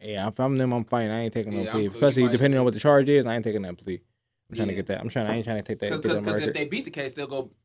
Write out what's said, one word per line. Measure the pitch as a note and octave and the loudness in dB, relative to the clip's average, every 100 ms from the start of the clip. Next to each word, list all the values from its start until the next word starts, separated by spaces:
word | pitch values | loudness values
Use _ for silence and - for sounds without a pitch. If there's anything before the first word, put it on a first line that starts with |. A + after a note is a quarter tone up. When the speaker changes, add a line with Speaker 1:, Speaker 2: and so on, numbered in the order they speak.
Speaker 1:
Yeah, | G#2+ G2+ G#2 | -8 -4 -4
if | A#2 | 0
I'm | C3 C3+ | 0 2
them, | B2+ | 2
I'm | A#2+ | 0
fighting. | A2+ A#2+ A2 | 0 0 0
I | A2+ | -2
ain't | A2+ | -2
taking | A#2 G#2+ | -4 -4
no | G#2 | -4
Speaker 2:
Yeah, | G2 | -2
I'm | |
Speaker 1:
plea. | A2+ G2+ | -2 -2
Speaker 2:
cool. | G2 | 2
You | C#3+ | 4
Speaker 1:
Especially | C3 | 6
Speaker 2:
might | B2 | 4
Speaker 1:
depending | A#2+ C#3 C3 | 4 4 4
on | |
Speaker 2:
take | B2 | 2
Speaker 1:
what | |
the | G#2+ | 2
charge | D3 C#3+ C#3 | 4 6 6
is, | C#3+ A#2+ | 4 2
I | A#2 | -2
ain't | A2 | -2
taking | G#2+ | -4
that | F#2 F2 | -6 -10
plea. | G2 F2 _ _ _ _ _ | -8 -8 _ _ _ _ _
I'm | A2+ | -4
tryna | G2+ | -4
Speaker 2:
Yeah. | |
Speaker 1:
get | F#2+ F#2+ | -2 -4
that. | G2 | -4
I'm | A2+ | -4
tryna, | B2 G#2+ | -2 -2
I | A2+ | -2
ain't | G#2+ | -2
tryna | G#2+ | -4
take | G2+ G#2 | -4 -4
that, | G#2 | -4
Speaker 2:
'Cause, | A2 | -2
Speaker 1:
get | - | 0
Speaker 2:
'cause, | G#2 | 0
Speaker 1:
that | |
Speaker 2:
'cause | G#2 G#2+ | 0 -2
if | |
Speaker 1:
murder. | D3+ | -2
Speaker 2:
they | D3+ D3 | -2 -4
beat | A3 G#3 | -6 -6
the | |
case, | D3 C3+ | -8 -8
they'll | D3 C#3 | -8 -6
go | C3+ B2 _ | -6 -8 _